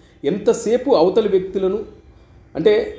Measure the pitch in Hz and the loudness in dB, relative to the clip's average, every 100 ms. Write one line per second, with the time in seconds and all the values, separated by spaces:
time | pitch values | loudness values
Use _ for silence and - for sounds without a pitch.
0 | _ _ 139 190 240 226 208 247 277 156 | _ _ -4 -2 -2 -2 0 -2 2 2
1 | 175 185 214 190 185 196 190 208 214 - | 4 2 2 0 -2 -4 -4 -4 -8 -16
2 | - - _ - - - 214 208 - | -20 -20 _ -20 -16 -2 2 2 0